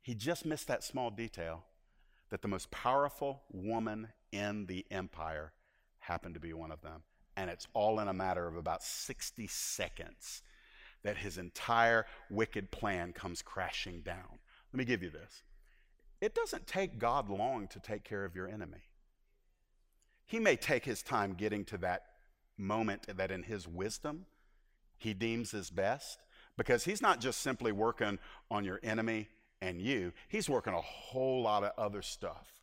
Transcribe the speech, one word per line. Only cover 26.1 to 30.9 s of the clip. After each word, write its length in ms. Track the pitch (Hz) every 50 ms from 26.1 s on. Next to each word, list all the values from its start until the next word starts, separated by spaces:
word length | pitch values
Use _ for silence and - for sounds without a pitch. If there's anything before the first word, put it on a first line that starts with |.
| - - - _ - - - - _
because 280 | - 117 - 123 120 -
he's 180 | 175 208 208
not 180 | - 214 175 120
just 200 | 117 131 117 -
simply 300 | - 139 131 - 123 117
working 480 | 104 98 110 117 113 - 113 104 101 92 - - - - - _
on 140 | 110 104 101
your 160 | 95 92 104
enemy 460 | - 113 107 113 110 113 113 110 107 - - _ _ _ _ _
and 200 | 92 92 90 87
you, 320 | 95 123 139 113 90 87 - - - -
he's 200 | - 220 190 -
working 240 | 139 117 - 113
a 80 | 92 85
whole 640 | - -